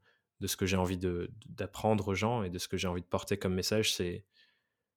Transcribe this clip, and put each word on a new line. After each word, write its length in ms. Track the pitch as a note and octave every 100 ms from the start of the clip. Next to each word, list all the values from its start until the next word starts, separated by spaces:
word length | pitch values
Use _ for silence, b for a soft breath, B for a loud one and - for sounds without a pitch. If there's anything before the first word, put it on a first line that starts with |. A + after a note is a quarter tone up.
| _ _ _ -
de 80 | G2
ce 80 | -
que 100 | F#2+
j'ai 120 | F#2
envie 200 | F#2 F#2
de, 320 | F2+ F2 F2+ - -
d'apprendre 580 | - G2 - A2 G#2+ G2
aux 80 | F#2
gens 260 | G#2+ A#2+
et 80 | F#2+
de 80 | F2
ce 120 | -
que 80 | F#2+
j'ai 100 | F#2
envie 140 | F2
de 60 | E2+
porter 280 | - - G2+
comme 160 | F#2+
message, 400 | F#2 F2+ G#2+ A2
c'est 320 | - F2+ F2+ - _ - _ _ _ _